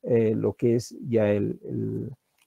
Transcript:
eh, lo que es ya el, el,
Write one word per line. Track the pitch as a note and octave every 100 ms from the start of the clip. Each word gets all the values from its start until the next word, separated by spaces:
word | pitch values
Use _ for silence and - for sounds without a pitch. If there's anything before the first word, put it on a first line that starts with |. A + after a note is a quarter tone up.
eh, | - A#2+ A2 A2
lo | G#2+
que | - A#2+ A#2
es | - -
ya | F#3 A2+ G#2
el, | G#2 G#2+ -
el, | - A#2 A2 A2 - - _ _